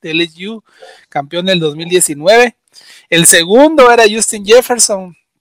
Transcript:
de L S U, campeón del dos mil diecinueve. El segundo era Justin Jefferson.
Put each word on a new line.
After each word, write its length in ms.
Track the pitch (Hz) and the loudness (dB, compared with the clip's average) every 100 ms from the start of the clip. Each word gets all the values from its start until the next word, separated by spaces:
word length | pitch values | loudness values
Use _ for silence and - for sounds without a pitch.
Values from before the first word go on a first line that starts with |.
de 80 | 165 | -8
L 100 | 165 | -6
S 240 | 165 165 196 | -6 -8 -14
U, 160 | 220 _ _ - - _ | -14 _ _ -20 -20 _
campeón 380 | 147 143 175 185 | -12 -8 -8 -4
del 120 | 185 | -2
dos 160 | 156 | -4
mil 140 | 151 170 | -6 -4
diecinueve. 680 | 180 165 143 165 233 240 - _ _ _ - - | -2 -2 -4 2 2 2 -4 _ _ _ -20 -4
El 180 | 170 165 | 0 2
segundo 640 | 180 170 233 302 311 247 | 2 2 4 4 4 4
era 140 | 233 220 | 4 0
Justin 360 | 220 - 214 | -2 -6 -6
Jefferson. 720 | 196 240 240 240 - 196 185 160 _ _ | 2 2 2 -2 -4 -6 -10 _ _ _